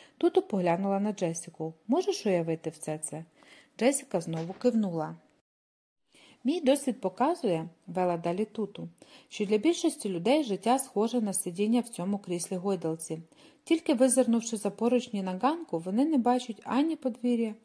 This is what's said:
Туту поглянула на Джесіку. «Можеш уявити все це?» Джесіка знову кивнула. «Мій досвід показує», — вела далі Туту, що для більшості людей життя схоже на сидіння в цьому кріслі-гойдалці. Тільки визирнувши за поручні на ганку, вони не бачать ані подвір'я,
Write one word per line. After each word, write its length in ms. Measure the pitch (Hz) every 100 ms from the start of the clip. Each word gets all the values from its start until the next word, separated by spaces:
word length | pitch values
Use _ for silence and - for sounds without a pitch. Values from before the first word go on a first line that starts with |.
| - -
Туту 240 | 339 370
поглянула 580 | - 196 175 170 196 196
на 120 | 208
Джесіку. 640 | 202 175 165 - - 160 165 -
«Можеш 380 | 311 381 349 214
уявити 440 | 175 165 165 156
все 280 | - - 156
це?» 260 | - 151 165 _ - - _ -
Джесіка 420 | 233 277 - 175
знову 320 | 165 160 165
кивнула. 640 | 190 247 233 202 165 156 165 _ _ _ _ _ _ _ _ _ _ - _
«Мій 160 | 240 349
досвід 400 | 269 277 277 -
показує», — 680 | 185 - 269 349 220 160 165 - -
вела 300 | 175 180 170
далі 280 | 170 180
Туту, 440 | 214 - 202 - 170 - - - -
що 180 | - 196
для 120 | 214
більшості 500 | 311 339 330 302 202
людей 360 | 175 180 294
життя 340 | 262 185 226 262
схоже 420 | - 202 220 240
на 120 | 214
сидіння 480 | 180 185 175 214 240
в 80 | 233
цьому 280 | - 180 202
кріслі-гойдалці. 1000 | 190 175 - 185 196 190 165 165 - 165 - _ - _
Тільки 300 | - 330 -
визирнувши 600 | 247 262 247 247 233 - 214
за 140 | 202
поручні 520 | 202 233 247 - 202
на 160 | 185 185
ганку, 400 | 254 339 330 165
вони 260 | 175 208
не 140 | 294 294
бачать 440 | 240 247 247 208
ані 320 | - 247 320 311
подвір'я, 580 | 262 220 247 233 226 214